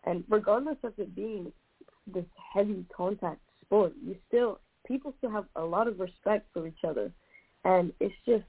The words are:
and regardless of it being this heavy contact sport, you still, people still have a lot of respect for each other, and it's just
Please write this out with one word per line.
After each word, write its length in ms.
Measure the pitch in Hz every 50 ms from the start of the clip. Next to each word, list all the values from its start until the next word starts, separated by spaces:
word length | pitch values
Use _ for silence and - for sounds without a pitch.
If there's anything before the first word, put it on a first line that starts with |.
| -
and 180 | 175 175 175 180 -
regardless 480 | 214 214 214 196 208 240 277 311 302 - -
of 100 | 233 -
it 180 | - 196 185 180
being 360 | 185 202 226 220 202 175 - - _ _ _ _ _ - - _ _ _
this 180 | 208 185 185 175 - _ - - - -
heavy 320 | 196 202 208 208 185 180 - -
contact 460 | - 180 185 208 208 - 170 156 - _ _ _ _
sport, 320 | - _ 196 214 196 165 - - -
you 100 | - 190 - _
still, 320 | _ - 240 247 226 190 - _ _ _ _ _
people 260 | - 247 269 - 294 262
still 140 | _ - 233
have 140 | 214 214 190 - _
a 80 | - 165
lot 240 | 165 170 196 226
of 120 | 233 214 180
respect 480 | 185 180 - _ _ 202 214 208 - _ _
for 120 | 175 160
each 160 | 165 156 - -
other, 240 | 165 151 117 104 - - _ _ _ _ - _ _ _ _ -
and 260 | 185 185 180 175 180 - -
it's 160 | - 202 - - _
just 200 | - 240 214 214